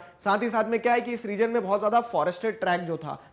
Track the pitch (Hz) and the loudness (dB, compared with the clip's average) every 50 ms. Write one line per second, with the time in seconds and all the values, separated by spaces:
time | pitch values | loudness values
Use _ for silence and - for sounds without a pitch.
0 | - - - _ - 202 196 208 233 233 214 226 220 214 233 226 233 240 240 240 | -6 -16 -20 _ 0 0 2 2 2 0 0 0 0 0 0 0 2 4 2 2
1 | 240 240 240 226 - 190 208 196 226 233 233 240 196 185 196 208 196 208 208 233 | 2 -2 -6 -6 -6 -6 -2 0 0 2 2 0 0 2 0 2 2 4 2 2
2 | 233 240 - 170 147 180 175 - - 226 208 220 202 185 175 175 180 165 165 156 | 2 2 0 0 0 0 -2 -2 -4 -4 -4 -2 0 0 0 0 0 -4 -6 -6
3 | - 147 143 139 - - | -6 -8 -10 -10 -12 -20